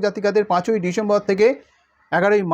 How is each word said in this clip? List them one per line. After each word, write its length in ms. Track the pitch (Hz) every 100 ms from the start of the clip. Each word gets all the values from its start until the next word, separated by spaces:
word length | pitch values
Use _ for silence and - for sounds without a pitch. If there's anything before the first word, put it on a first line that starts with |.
| 202
জাতিকাদের 380 | 202 202 202 208
পাঁচই 280 | 180 202 220 180
ডিসেম্বর 340 | 196 208 208 202
থেকে 160 | 196 226 277 _ _ _ _ -
এগারোই 300 | 165 202 208 175